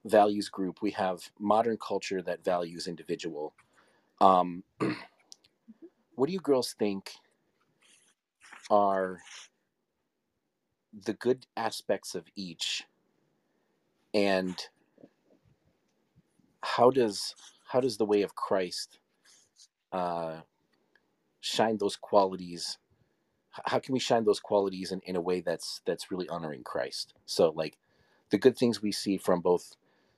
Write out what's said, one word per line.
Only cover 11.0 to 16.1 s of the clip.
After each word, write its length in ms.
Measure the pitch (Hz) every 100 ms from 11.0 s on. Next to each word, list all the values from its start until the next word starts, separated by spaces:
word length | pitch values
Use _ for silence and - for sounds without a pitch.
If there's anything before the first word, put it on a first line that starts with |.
| 107
good 320 | 101 120 131 - -
aspects 580 | 110 - - 101 -
of 100 | - - -
each? 480 | 92 80 - - - _ _ _ _ _ _ _ _ _ _ _ _
And 420 | 104 101 95 95 90 - _ _ _ - _ _ _ _ _ _ _ _ _ _